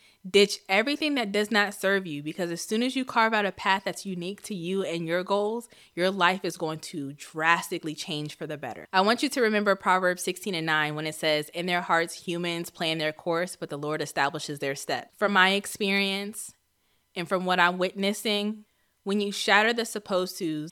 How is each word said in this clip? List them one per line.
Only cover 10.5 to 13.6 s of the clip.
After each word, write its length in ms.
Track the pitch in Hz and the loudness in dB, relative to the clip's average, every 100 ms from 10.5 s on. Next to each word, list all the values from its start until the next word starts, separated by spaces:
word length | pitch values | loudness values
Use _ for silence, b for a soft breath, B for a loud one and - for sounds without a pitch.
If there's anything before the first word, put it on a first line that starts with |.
and 120 | 170 160 | -2 0
nine 280 | 156 151 | 2 2
when 120 | 151 156 | -2 -6
it 80 | |
says, 360 | 151 160 151 151 | -2 0 0 0
"In 160 | 170 180 | -6 -2
their 160 | 175 | -2
hearts, 440 | 175 165 170 - - | 2 2 2 -6 -6
humans 440 | 170 175 170 170 | -4 -2 -4 -8
plan 280 | - 165 160 | -4 -2 0
their 140 | 156 | -2
course, 440 | - - 165 180 | -4 -2 -2 -2
but 120 | - | -8